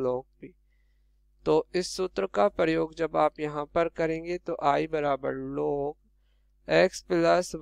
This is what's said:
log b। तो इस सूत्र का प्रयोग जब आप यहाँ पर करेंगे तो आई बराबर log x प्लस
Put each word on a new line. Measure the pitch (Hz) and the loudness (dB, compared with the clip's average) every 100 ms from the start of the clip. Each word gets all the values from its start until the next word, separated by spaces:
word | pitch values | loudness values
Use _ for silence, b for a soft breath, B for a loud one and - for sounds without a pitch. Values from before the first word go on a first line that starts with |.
log | 131 127 - _ | -2 -2 -6 _
b। | - - _ _ _ _ _ _ _ _ - | -20 -20 _ _ _ _ _ _ _ _ 0
तो | 156 - 175 | 2 2 -4
इस | 180 - | -4 -4
सूत्र | 185 - 190 | -4 -4 -4
का | - 202 | 2 2
प्रयोग | - 170 160 160 160 | 2 2 2 -2 -2
जब | 160 160 | -2 2
आप | 151 - | 2 0
यहाँ | 151 147 147 | -4 -4 -4
पर | 175 170 | -2 -2
करेंगे | - 160 160 165 175 | 0 -2 -2 -4 -6
तो | - 170 | -6 -2
आई | 147 143 160 | 2 2 0
बराबर | 156 147 135 135 131 135 139 | -2 0 -2 -2 -6 -6 -4
log | 151 143 143 - _ _ _ _ _ _ - | -2 -2 -4 -8 _ _ _ _ _ _ 0
x | 156 185 - - | 4 4 2 -2
प्लस | 180 170 170 180 165 | 2 4 2 0 -2